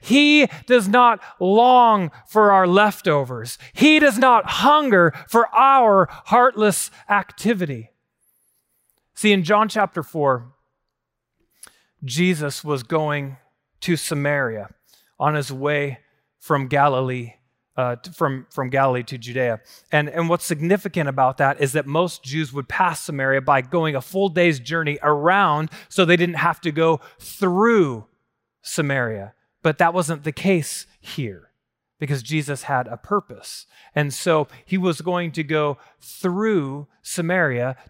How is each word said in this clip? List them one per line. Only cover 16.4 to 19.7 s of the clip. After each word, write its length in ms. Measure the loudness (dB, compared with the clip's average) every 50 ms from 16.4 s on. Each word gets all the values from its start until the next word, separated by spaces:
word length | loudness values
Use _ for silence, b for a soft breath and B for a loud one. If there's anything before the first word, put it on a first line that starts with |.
from 260 | -4 -2 -2 -2 -2
Galilee, 680 | 0 0 2 2 2 0 0 -2 -4 -6 -8 -10 -14 -18 _ _ _ _ _ _ _ _
uh, 200 | -4 -4 -4 -6
t-, 140 | -8 -12 -14
from, 360 | -6 -4 -2 -2 -2 -6 -10 _
from 200 | _ -8 -6 -4
Galilee 340 | -2 0 0 0 0 -2 -6
to 120 | -8 -12
Judea. 440 | -14 -12 -8 -6 -4 -2 -2 -4 -6 b b